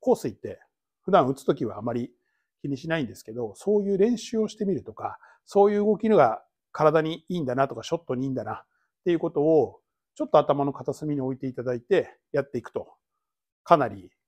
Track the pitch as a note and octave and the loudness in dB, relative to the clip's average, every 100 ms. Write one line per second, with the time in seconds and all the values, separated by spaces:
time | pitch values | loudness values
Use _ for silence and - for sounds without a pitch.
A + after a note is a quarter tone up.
0 | - A#3 C3+ G#2 G#2+ F#2 _ _ _ _ | 0 0 -2 -10 -14 -14 _ _ _ _
1 | - F#3 C3 C3+ - D3 A#2+ G2 A#2 A#2 | 2 2 4 -2 -2 -2 -4 -6 -6 -6
2 | B2 _ _ _ _ _ C#3+ C3+ D#3+ E3 | -8 _ _ _ _ _ -10 -10 -4 -4
3 | A#2+ F#2+ - A#2 A2+ - - G#3 G3 G3 | -4 -10 -14 -10 -10 -8 0 0 0 2
4 | G#3+ A#3 - A3 G#3+ - G3+ D#3 - G#2+ | 2 0 -4 -4 -4 -4 -4 -4 -6 -12
5 | - - - _ _ G3+ G3+ G#3 G#3 G#3 | -12 -12 -20 _ _ 4 4 4 2 0
6 | A3+ G3+ B2 A2 - _ _ - D#3 D#3+ | 4 6 6 2 -10 _ _ 2 4 4
7 | D#3 E3 _ F3+ C3 B2 F3 - - E3 | 0 -6 _ -6 -4 0 -2 -2 -6 -8
8 | - B2+ C3+ B2+ G#2+ G#2+ - _ _ _ | -4 -4 -4 -6 -8 -12 -14 _ _ _
9 | - E3 E3+ D#3 D3+ D#3+ A2+ - _ _ | -2 0 0 0 4 4 2 -4 _ _
10 | _ _ D4+ D#3 D3 C#3+ C#3 - - C3 | _ _ 2 4 4 0 -2 -4 -8 -8
11 | D3+ D3 C3 C3 C3 B2 B2 B2 - F#3 | -4 -4 -4 -6 -8 -8 -6 -6 0 0
12 | B2 - _ C#3+ C#3 B2 - - - _ | 0 -10 _ -6 -4 -8 -8 -10 -10 _
13 | _ _ _ _ _ _ - E3 B2 G2+ | _ _ _ _ _ _ 2 2 2 -8
14 | F2+ _ | -20 _